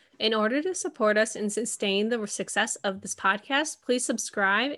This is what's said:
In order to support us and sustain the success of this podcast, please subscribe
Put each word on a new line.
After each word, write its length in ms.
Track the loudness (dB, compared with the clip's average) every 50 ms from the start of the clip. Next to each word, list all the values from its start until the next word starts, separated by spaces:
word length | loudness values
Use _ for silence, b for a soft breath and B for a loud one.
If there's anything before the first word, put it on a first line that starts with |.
| b b b b
In 160 | 0 0 2
order 260 | 2 2 2 2 0 0
to 120 | -2 -4
support 420 | -2 -4 -6 -2 2 2 4 4
us 180 | 4 2 2 0
and 140 | -4 -4 -2
sustain 580 | -2 -2 -4 -4 -4 -2 -2 0 2 2 0 0
the 160 | 0 -2 -4
success 500 | -6 -6 -6 -6 -2 0 0 0 0 -2
of 240 | -4 -2 -4 -4 -4
this 140 | -6 -10 -10
podcast, 640 | -2 0 0 0 0 -2 -2 0 0 0 -2 -6 -10 _
please 220 | 0 0 0 2
subscribe 680 | -2 -2 -2 -4 -6 -2 0 2 2 4 2 2 0 -4